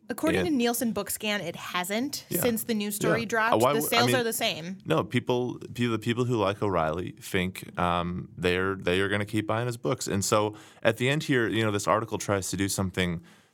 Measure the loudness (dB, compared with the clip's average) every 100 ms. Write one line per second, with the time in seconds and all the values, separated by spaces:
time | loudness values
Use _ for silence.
0 | -12 -4 0 0 2 0 0 0 -2 -2
1 | -6 -6 -4 -4 -6 -10 -6 -4 -2 -4
2 | -4 -6 -4 0 0 0 -2 -2 -2 -2
3 | 0 0 0 0 4 4 4 4 2 2
4 | 4 2 0 -2 -2 -4 -8 -8 0 0
5 | 2 0 2 0 0 -6 -8 -2 0 0
6 | 0 0 2 2 2 2 0 2 2 0
7 | -6 -10 -4 -2 -2 -4 -10 -2 0 2
8 | -2 -4 -8 -2 0 2 0 -2 0 2
9 | 2 0 -2 -2 -2 -2 -4 -4 -4 -4
10 | -2 -2 2 2 2 -4 -18 -2 0 2
11 | 2 0 2 2 2 2 2 2 2 2
12 | 2 -4 0 0 0 0 0 0 -2 0
13 | 0 -2 -8 -20 _